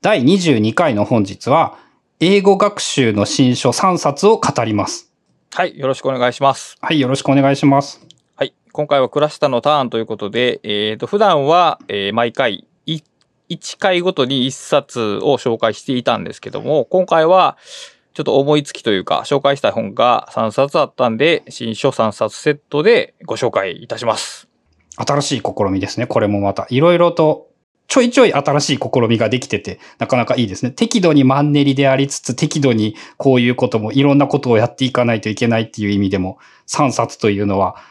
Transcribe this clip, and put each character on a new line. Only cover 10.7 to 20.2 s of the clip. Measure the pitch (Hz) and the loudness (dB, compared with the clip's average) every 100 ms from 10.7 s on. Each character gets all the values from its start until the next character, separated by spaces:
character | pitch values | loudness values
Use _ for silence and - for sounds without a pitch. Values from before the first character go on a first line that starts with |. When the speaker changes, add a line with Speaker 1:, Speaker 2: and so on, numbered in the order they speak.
| 104 107 | -4 -2
Speaker 2:
ー | 107 | -4
と、 | - | -4
普 | 208 | 0
段 | 214 160 139 | 2 2 4
は、 | 170 170 - - | 4 4 0 -6
え | 101 98 | -4 -2
ー、 | |
毎 | 113 120 | 0 -2
回、 | 113 127 98 _ _ - | 0 -2 -2 _ _ -10
い-、 | 160 _ _ _ _ _ | -10 _ _ _ _ _
一 | 175 - - | -14 -14 -4
回 | 202 180 | -2 0
ご | 180 | -2
と | 180 | -2
に | 127 135 127 | -2 0 -4
一 | |
冊 | - - 147 135 127 110 104 | -6 -2 -2 -2 -6 -4 -2
を | 120 131 | 0 0
紹 | 131 113 | -2 -2
介 | 113 | -2
し | 107 | -4
て | - 127 | -6 -4
い | |
た | 120 110 | -2 -4
ん | |
で | 90 | -4
す | - | -12
け | - | -12
ど | 101 | -10
も、 | 113 151 | -2 -2
今 | - 185 180 | 0 -2 2
回 | 165 160 | 2 4
は、 | 185 156 - - - - _ _ | 4 2 -2 -20 -20 -20 _ _
ち | - | -8
ょ | |
っ | |
と | 143 135 | 0 0
思 | 139 151 | 2 0
い | |
つ | 143 | -2
き | - | -8
と | - | -2
い | 98 | -2
う | |
か、 | 85 76 - | 0 -4 0
紹 | 143 | 0
介 | 139 139 | 0 0
し | |
た | 110 | -2
い | |
本 | 117 107 | -2 -8
が | - 120 117 | 0 2 2